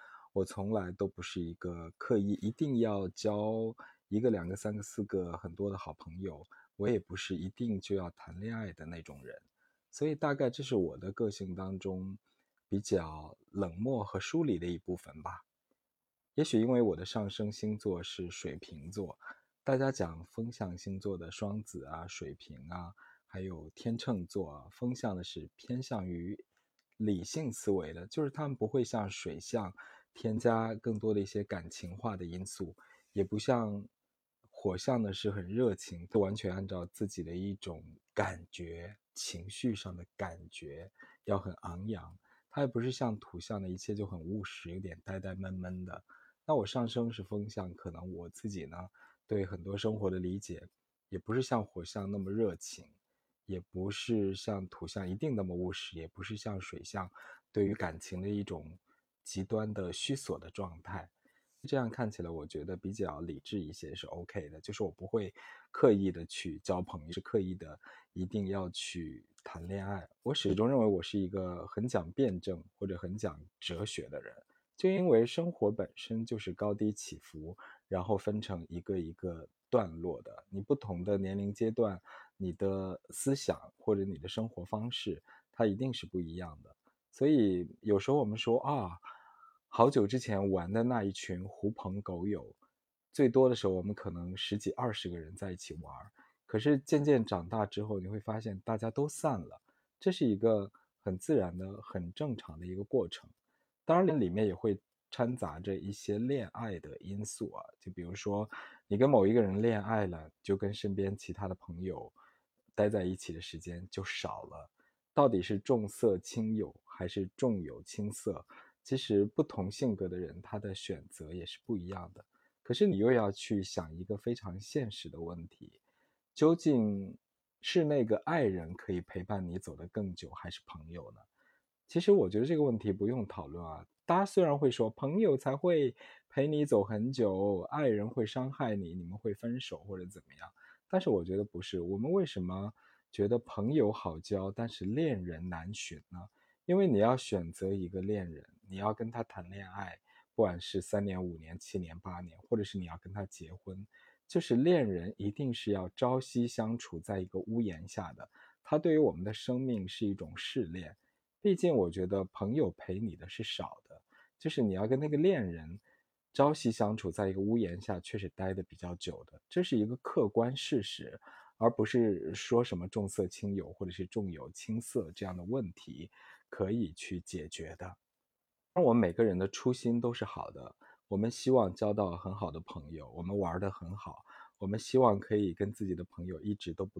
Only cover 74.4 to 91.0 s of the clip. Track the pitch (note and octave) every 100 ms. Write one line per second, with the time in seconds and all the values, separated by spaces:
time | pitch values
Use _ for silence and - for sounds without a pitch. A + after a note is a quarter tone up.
74.4 | _ _ _ - F#3 F#3+ F3+ A#2 A#2+ -
75.4 | E3+ - G#2 A2 F#2+ - - A2+ A2+ A2
76.4 | F#2+ E2+ G#2 G#2 G#2+ G#2 - - - D#2
77.4 | D#2 F2+ - - - F#2+ F#2 G2+ - G#2+
78.4 | G#2+ F2+ E2 E2+ F2 F#2+ E2 E2 F#2 E2
79.4 | D#2 _ - B2 F#2+ E2 F2 D#2 - -
80.4 | - G2 G2+ C#3 G#2+ F2 F2+ G2+ F#2+ G2
81.4 | G2+ G2+ A2+ A2+ A2 F2+ - - - -
82.4 | F#2 E2+ G2 F#2+ F#2+ F#2 - - C#3 C#3
83.4 | - - - _ - G2+ G2 D#2+ F2+ -
84.4 | A2+ - F2 G#2+ A#2 - - E2 _ -
85.4 | _ - A2+ G2+ C3 A#2+ - F#2 E2 E2+
86.4 | F2 D2+ - _ _ _ _ - C#3 D3
87.4 | G#2 F2+ F2 - A2 G2+ A#2 D3 G#2+ G#2+
88.4 | - A#2 C#3 C#3+ F#2 E2+ - - - -
89.4 | - _ _ - B2 C3+ G2+ B2+ - G2+
90.4 | G2+ F#2+ E2+ A2 A#2 A#2+